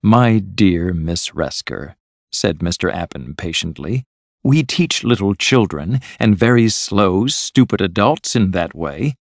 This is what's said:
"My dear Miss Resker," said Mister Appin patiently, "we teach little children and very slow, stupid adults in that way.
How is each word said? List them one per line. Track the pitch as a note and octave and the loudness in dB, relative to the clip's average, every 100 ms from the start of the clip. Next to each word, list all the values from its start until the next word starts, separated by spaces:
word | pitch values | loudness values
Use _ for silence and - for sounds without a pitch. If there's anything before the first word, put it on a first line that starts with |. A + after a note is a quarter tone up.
"My | G#2 A#2 A#2+ A2 | 4 4 4 2
dear | G2 F#2 G2 F2 F2+ | -2 2 2 4 -2
Miss | F2 D#2+ E2+ - | -2 -4 -4 -6
Resker," | E2 D2 - - G1+ D2 _ _ _ _ | -6 -6 -6 -10 -12 -12 _ _ _ _
said | - G2+ D#2 | -4 -2 -2
Mister | F2 - F2+ | -4 -2 -4
Appin | F2+ E2 - B1+ D2 | -4 -8 -10 -12 -10
patiently, | F2 D#2+ E2+ C#2+ D2 B2+ - _ _ _ | -6 -6 -6 -8 -6 -6 -6 _ _ _
"we | C3 D3+ | 2 2
teach | C3 - E3 - | 2 0 0 0
little | A2+ A2+ G2 G2 | 0 0 0 -2
children | - C3 G2+ D2 D#2+ C3 - - | 2 2 2 -2 -4 -4 -6 -2
and | A2+ G2 A#2 | 2 4 4
very | B2 A2+ | 4 4
slow, | - - G2+ G2 F#2 B2 | 0 -2 2 2 2 0
stupid | - - - B2 G#2 | -4 0 2 2 2
adults | G2 F2 G#2+ D#3+ - | -2 2 2 0 -2
in | B2 F#2+ | 0 2
that | F#2 E2 | 0 -4
way. | D#2+ D#2 C#2+ C#3 C3+ | -6 -8 -4 -6 -6